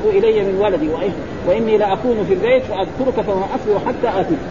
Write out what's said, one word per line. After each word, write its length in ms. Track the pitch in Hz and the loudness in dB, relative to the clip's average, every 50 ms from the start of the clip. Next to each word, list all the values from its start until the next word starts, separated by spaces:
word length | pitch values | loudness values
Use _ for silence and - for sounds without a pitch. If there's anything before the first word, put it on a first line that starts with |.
| 208 | 0
إلي 380 | 214 - 196 220 220 220 214 190 | 2 2 4 4 4 4 2 0
من 180 | 196 190 190 | 0 0 0
ولدي، 260 | 208 214 185 147 156 - | 0 0 0 0 0 -2
وإن-، 600 | - - 185 202 170 - - - - - - 175 | -2 -2 -2 -4 -4 -6 -8 -10 -10 -4 -2 0
وإني 300 | 185 226 226 220 220 202 | 0 2 2 2 2 2
لأكون 480 | 208 196 196 190 - 254 233 214 185 165 | 2 2 0 0 0 0 0 0 0 0
في 60 | 190 | 0
البيت 300 | 180 196 240 262 254 - | 0 4 4 4 2 2
فأذكرك 600 | - 208 190 190 - - - 262 262 - 233 190 208 | 0 -4 -4 -4 -4 -4 -2 -2 0 0 0 -2 -2
فما 180 | 196 185 196 185 240 | -2 -2 -2 -2 -4
أصبر 320 | - - 214 208 - - 269 | -4 -2 0 0 0 0 -2
حتى 340 | - - 494 226 185 - | -2 -2 -2 0 0 0
آتيك". 160 | - - 160 131 - - | 0 0 -2 -2 -4 -8